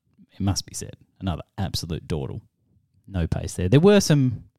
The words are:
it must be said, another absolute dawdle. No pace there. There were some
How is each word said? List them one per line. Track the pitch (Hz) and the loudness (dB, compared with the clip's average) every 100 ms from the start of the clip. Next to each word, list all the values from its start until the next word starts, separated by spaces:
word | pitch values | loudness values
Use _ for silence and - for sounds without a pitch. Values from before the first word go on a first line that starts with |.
| _ _ _ | _ _ _
it | _ | _
must | 95 90 - | -2 -2 -6
be | |
said, | - - - _ _ | -14 -14 -18 _ _
another | 95 78 - - | -6 -6 -10 -8
absolute | 92 - 82 80 - | -6 -6 -6 -8 -6
dawdle. | 80 67 104 - _ _ _ _ _ - | -8 -6 -10 -16 _ _ _ _ _ -8
No | 95 82 | -4 -2
pace | - - | -4 -6
there. | - 90 | -4 2
There | 135 | 6
were | 190 202 | 6 6
some | - 147 127 107 - | 4 2 2 -2 -12